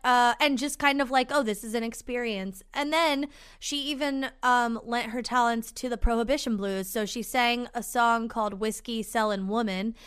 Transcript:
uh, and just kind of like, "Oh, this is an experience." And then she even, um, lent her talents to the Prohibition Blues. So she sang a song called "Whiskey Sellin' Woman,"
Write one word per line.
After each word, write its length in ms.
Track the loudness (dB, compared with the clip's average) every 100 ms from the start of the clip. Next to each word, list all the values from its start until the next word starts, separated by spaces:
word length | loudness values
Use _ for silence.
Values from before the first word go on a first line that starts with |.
uh, 300 | 2 4 4 4
and 180 | 2 2
just 220 | -2 0
kind 240 | 2 2
of 80 | 2
like, 220 | 2 2
"Oh, 100 | 2
this 220 | 0 -2
is 100 | -4
an 80 | -4
experience." 800 | -4 -8 -8 -4 -4 -4 -6 -10 -10
And 200 | -4 0
then 340 | 2 2 2 -2 -8 -20 -12
she 200 | -6 -4 -4
even, 400 | -2 -2 -2 -4 -2
um, 340 | 2 4 2 -2
lent 260 | -4 -4 -2
her 100 | -4
talents 520 | -2 2 2 0 -4
to 160 | -6 -6
the 80 | 0
Prohibition 600 | 2 2 2 0 0 -2
Blues. 320 | -2 -4 -4
So 160 | -4 -4
she 160 | -4
sang 420 | -2 2 2 2 -2
a 80 | -6
song 460 | -4 2 4 4 0
called 260 | -2 -2
"Whiskey 480 | -2 -4 -4 -6 -6
Sellin' 460 | -2 0 0 0 0
Woman," 480 | 0 0 0 -4 -6